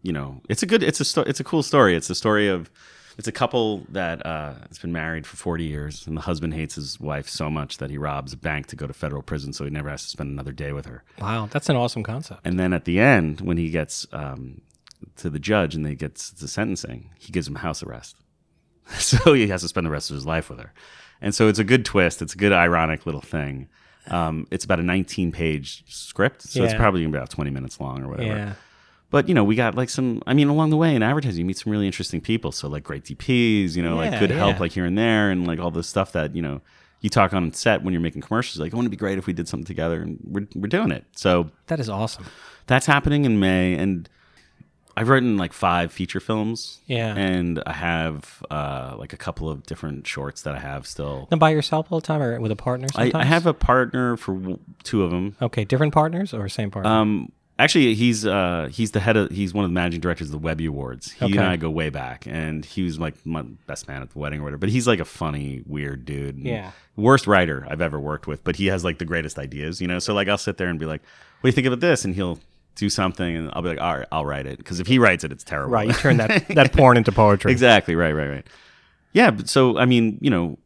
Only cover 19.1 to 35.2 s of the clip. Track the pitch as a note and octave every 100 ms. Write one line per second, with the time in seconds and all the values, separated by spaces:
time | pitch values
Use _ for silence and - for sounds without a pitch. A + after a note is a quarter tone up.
19.1 | - E3+ C#3 G#2+ F#2 F2 F#2+ E2 D2 -
20.1 | C#2+ C#2 D#2+ - B1+ A#1 _ - - -
21.1 | _ G2+ G2+ A2 G#2 G#2 B2+ A2 G2+ F2
22.1 | - E2 F#2 G2+ F#2 F2 E2+ D#2+ D#2 -
23.1 | D2 - E2 C#2+ C2+ C#2 _ _ _ -
24.1 | F2 E2 D#2+ - F2+ - F2 F2 F#2 F2+
25.1 | - F2 D#2+ E2 D2+ C2+ - _ - -
26.1 | - A#2 - - B2+ A#2 A2 A2 F#2 D#2+
27.1 | D2 B1+ - C#2+ C2+ C2 - C2+ C2 C2
28.1 | - A2+ G#2+ G#2 G2 _ _ _ _ _
29.1 | C#3 D3 E3+ G2+ A2 A#2 A#2 B2+ - C3
30.1 | A#2 - C3+ C#3+ D3 D#3 D#3 E3 C3+ A2
31.1 | C#3+ C#3 E2+ F2 F#2 - G#2 G2 - F2+
32.1 | E2 D2 A2+ D#2 - C#2+ D2 - D2 -
33.1 | C#2 - B2 A#2 G#2+ F#2+ E2+ E2+ D#2+ D#2+
34.1 | A2 G2+ C#3+ G2 F#2+ F2 F#2+ F2 F#2+ A2+
35.1 | A2